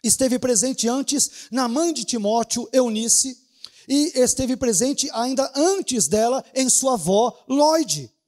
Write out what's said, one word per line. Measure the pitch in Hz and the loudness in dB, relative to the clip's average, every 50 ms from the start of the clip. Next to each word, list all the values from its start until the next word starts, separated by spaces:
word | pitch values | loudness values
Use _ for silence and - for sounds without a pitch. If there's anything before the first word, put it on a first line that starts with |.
esteve | _ 233 - - 269 262 240 247 | _ 0 0 2 2 0 0 0
presente | - 254 247 - 220 262 262 - - | 0 0 0 2 0 -2 -2 -2 -2
antes | 226 240 269 277 - 277 285 - - - - - - | -2 -2 -2 -2 -2 -2 -2 -2 -4 -4 -14 -18 -8
na | 220 247 262 | -4 -2 -2
mãe | 240 226 277 330 349 320 | -2 0 0 0 -2 -2
de | 269 220 | -4 -6
Timóteo, | - - 240 202 202 220 233 233 - - 240 233 - - | -6 -6 -4 -2 0 0 -2 -2 -2 -4 -8 -6 -2 0
Eunice, | 262 254 240 214 214 226 233 - - - 269 254 - _ _ _ _ _ - _ - - - | 0 0 0 -2 -4 -2 0 0 0 0 -2 -6 -12 _ _ _ _ _ -20 _ -20 -6 -2
e | 269 285 294 330 - | 0 0 0 0 2
esteve | 262 247 240 - - 269 240 254 | 2 2 2 2 -2 -2 -2 -2
presente | 226 - 247 226 175 233 262 285 - 262 - - | 0 0 0 2 2 2 0 0 -2 -4 -4 -4
ainda | 220 233 254 269 240 269 269 269 | -4 -4 -2 0 -2 -2 -2 0
antes | 277 302 359 392 392 339 - 254 240 - | 2 2 2 2 0 -2 -4 -2 -2 0
dela | 147 165 208 220 233 254 269 - _ _ | 0 2 2 2 2 0 -2 -4 _ _
em | 262 262 254 | -2 0 2
sua | - - - 269 254 | 2 2 2 0 0
avó, | 226 156 165 196 202 233 247 - - _ - | 0 0 2 2 4 2 2 0 -6 _ -4
Lóide. | 254 277 294 302 320 320 311 208 151 147 135 110 _ _ _ | 2 4 4 4 4 4 0 0 -4 -8 -8 -12 _ _ _